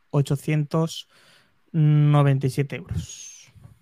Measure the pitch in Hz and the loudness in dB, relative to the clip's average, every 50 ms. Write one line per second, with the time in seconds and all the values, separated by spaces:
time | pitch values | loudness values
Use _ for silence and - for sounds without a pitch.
0 | _ _ - 147 139 - 147 135 - - 156 151 147 143 - 160 160 160 - - | _ _ -2 -2 -2 -2 -4 -4 -4 -2 -2 -2 -2 -2 -2 -4 -4 -4 -6 -12
1 | - _ _ _ _ _ _ _ _ _ _ _ _ _ - 165 151 151 151 147 | -18 _ _ _ _ _ _ _ _ _ _ _ _ _ 0 2 4 4 4 4
2 | 147 147 147 147 143 139 135 131 131 131 - - 139 139 - 120 - - - - | 4 4 4 4 4 2 2 0 -2 -2 -4 -4 -4 -6 -8 -10 -10 -8 -8 -8
3 | - - - - - - - - - _ _ - - - - _ | -8 -8 -12 -20 -20 -20 -20 -20 -20 _ _ -20 -20 -20 -20 _